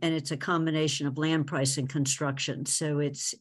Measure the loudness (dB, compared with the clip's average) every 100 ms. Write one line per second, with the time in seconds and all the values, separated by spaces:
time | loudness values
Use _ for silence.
0 | 0 0 -2 -4 0 0 2 2 2 2
1 | 0 0 2 2 2 0 0 0 0 0
2 | 0 0 -2 -2 -4 -4 -2 -2 0 0
3 | 0 -2 -6 -4